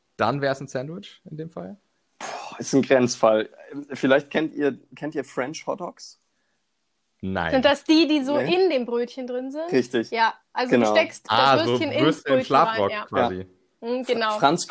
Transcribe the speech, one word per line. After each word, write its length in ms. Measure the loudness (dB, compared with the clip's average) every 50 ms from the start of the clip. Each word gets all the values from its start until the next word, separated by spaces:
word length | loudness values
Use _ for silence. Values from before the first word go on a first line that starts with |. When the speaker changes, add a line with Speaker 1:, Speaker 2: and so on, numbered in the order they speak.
| _ _ _ -2
Speaker 1:
dann 240 | -2 -2 0 -2 -2
wär's 180 | -2 -4 -4
ein 80 | -6 -10
Sandwich 540 | -8 -8 -8 -8 -12 -14 -14 -18 -20 _ -20 -18
in 80 | -14 -14
dem 100 | -14 -14
Fall? 300 | -12 -14 -14 -14 -14 -18 _ _ _ _ _ _ _ -16
Speaker 2:
Boah, 400 | -14 -12 -12 -12 -12 -14 -12 -12
ist 160 | -6 0 2
ein 80 | 2 4
Grenzfall. 680 | 4 4 4 4 2 0 2 4 4 4 4 2 -2 -8 -20 -20 -16 -14 -14 -12 -12
Vielleicht 380 | -8 -2 2 4 4 4 2 0
kennt 240 | -4 -2 -2 -4 -4
ihr, 220 | -2 -2 -2 -2 -4 _ _ -16
kennt 200 | -10 -10 -8 -6
ihr 100 | -8 -8
French 420 | -8 -6 -6 -6 -6 -6 -10 -8
Hot 140 | -8 -8 -6
Dogs? 400 | -8 -12 -12 -14 -20 -20 -20 _ _ _ _ _ _ _ _ _ _ _ _ _ _ _ _ _ _ _ _ _ -6
Speaker 1:
Nein. 300 | -4 -2 -2 0 0 0
Speaker 3:
Sind 120 | 2 2
das 200 | 2 0 0 2
die, 220 | 2 4 4 4
die 160 | 4 2 0 0
so 140 | 0 -2
Speaker 2:
Nee. 180 | -2 0 0 2 2 2
Speaker 3:
in 60 | 2
dem 140 | 2 0 -2
Brötchen 420 | -4 -4 -4 -6 -6 -8 -12 -10
drin 240 | -8 -8 -8 -8 -8
sind? 220 | -8 -8 -6 -2 0
Speaker 2:
Richtig. 380 | 0 0 0 -2 -4 -4 -4
Speaker 3:
Ja, 240 | -2 0 0 0 -2 -4 _ _ -6
also 180 | -4 -2 2
Speaker 2:
Genau. 220 | 2 4 4 4 4
Speaker 3:
du 60 | 4
steckst 240 | 2 0 -2 -12 -4 0
das 20 | 2 4
Speaker 1:
Ah, 200 | 6 6 6 4
so 120 | 4 2
Speaker 3:
Würstchen 200 | 0 0 0 -2 0
ins 100 | 2 2
Speaker 1:
Würstchen 300 | 2 2 0 0 0 0
im 60 | 2
Speaker 3:
Brötchen 160 | 2 4 4
rein, 100 | 4 4
Speaker 1:
Schlafrock 240 | 4 2 0 0 0
Speaker 3:
ja. 160 | -2 -4 -8
Speaker 1:
quasi. 400 | -4 -2 0 0 0 -2 -4 -10 -14 _ _ _ _ _ _
Speaker 3:
Mhm, 240 | -6 -4 -4 -4 -2
Speaker 2:
Fra-, 80 | -2 -2
Speaker 3:
genau. 180 | -2 0 -2 -2 2
Speaker 2:
Franz 300 | 2 2 2 2 -2 -4